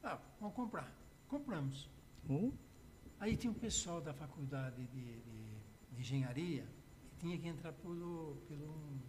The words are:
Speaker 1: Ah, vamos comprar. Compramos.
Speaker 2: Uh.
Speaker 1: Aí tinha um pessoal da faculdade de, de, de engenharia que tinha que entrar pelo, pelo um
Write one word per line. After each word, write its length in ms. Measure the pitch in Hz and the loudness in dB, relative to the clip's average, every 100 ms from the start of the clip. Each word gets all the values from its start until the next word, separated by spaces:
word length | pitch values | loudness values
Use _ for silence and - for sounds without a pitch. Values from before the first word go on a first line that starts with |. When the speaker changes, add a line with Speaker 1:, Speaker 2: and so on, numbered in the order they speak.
Speaker 1:
Ah, 140 | 262 151 - - | 0 -2 -4 -4
vamos 160 | 208 - | -4 0
comprar. 360 | 240 175 135 - - - - | 0 0 -2 -8 -14 -16 -2
Compramos. 640 | 285 277 180 135 135 - - - - - | -2 2 4 4 2 -6 -12 -14 -10 4
Speaker 2:
Uh. 220 | 143 226 - - - - - - - | 6 6 2 -8 -14 -14 -14 -14 0
Speaker 1:
Aí 160 | 208 226 | 4 6
tinha 160 | 240 | 6
um 40 | 214 | 4
pessoal 440 | 226 - - 170 | 4 4 4 0
da 140 | 151 | 0
faculdade 720 | 139 147 160 135 135 131 120 127 | -2 -4 -2 0 2 0 0 -4
de, 160 | 131 123 117 | -4 -4 -6
de, 240 | 117 110 110 107 104 - - | -8 -8 -6 -8 -10 -14 -10
de 100 | 120 | -4
engenharia 640 | 117 135 135 131 175 147 - - - - - | 2 4 4 4 4 2 0 -8 -12 -14 -12
que 60 | - 170 | -2 0
tinha 120 | 175 | 2
que 100 | 165 | 2
entrar 260 | 156 165 | 0 -2
pelo, 640 | 147 175 170 175 170 160 139 - | -4 -2 0 0 0 0 -4 -4
pelo 180 | 147 151 | -4 -2
um 280 | 156 151 139 | -4 -2 -4